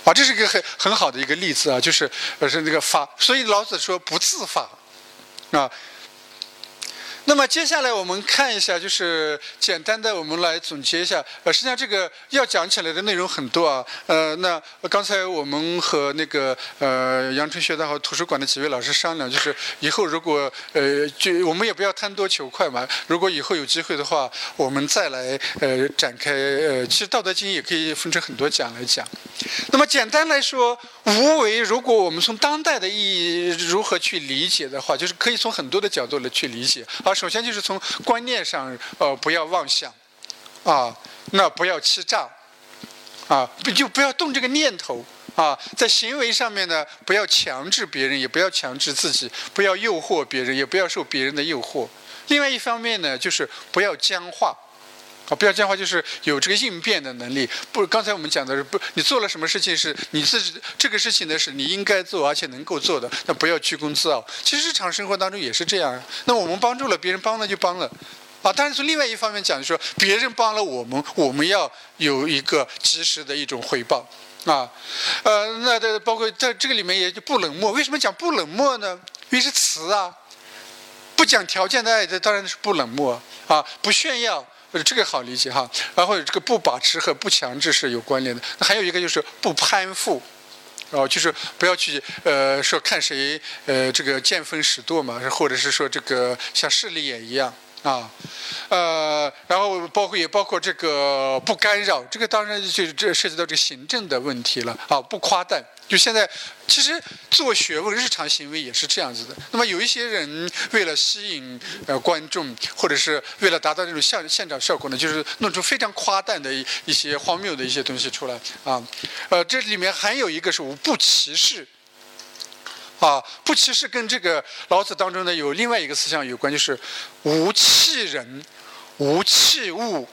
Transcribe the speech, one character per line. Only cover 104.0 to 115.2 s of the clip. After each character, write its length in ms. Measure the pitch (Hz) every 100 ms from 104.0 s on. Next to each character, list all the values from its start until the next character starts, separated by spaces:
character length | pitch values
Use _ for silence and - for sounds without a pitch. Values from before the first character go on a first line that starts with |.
| 196
的 120 | 135
问 220 | 135 123
题 200 | 117 -
了 140 | 117 113 -
啊， 120 | 143
不 200 | - 208
夸 240 | - 190
诞。 200 | 180 170 120 - -
就 80 | 185
现 160 | -
在 160 | 226 202 - - - -
其 140 | -
实 180 | 277 330 - - -
做 240 | - 285
学 260 | 226 - 156
问、 160 | 196 214
日 140 | 247
常 180 | - 151
行 220 | - 143
为 100 | 156
也 140 | 135
是 140 | 117 147
这 160 | -
样 100 | 147
子 100 | 120 117
的。 100 | - -
那 80 | 226
么 40 |
有 160 | 233 180
一 60 | 233
些 180 | 247
人 460 | 240 214 147 156 175 - -
为 120 | 226
了 120 | 180 151
吸 340 | - 208 208
引， 300 | 160 131 127 - - -
呃， 140 | 135
观 280 | 123 165 156
众， 280 | 185 147 113 - -
或 140 | -
者 60 | 143
是 280 | 151 147 - -
为 100 | 196
了 80 | 165
达 120 | 156
到 140 | 156 175
这 60 |
种 100 | 160
效-， 180 | 139 214 156
现 220 | - 190
场 100 | 139
效 160 | - 170
果 140 | 143
呢， 80 | 131
就 100 | 160
是 160 | 156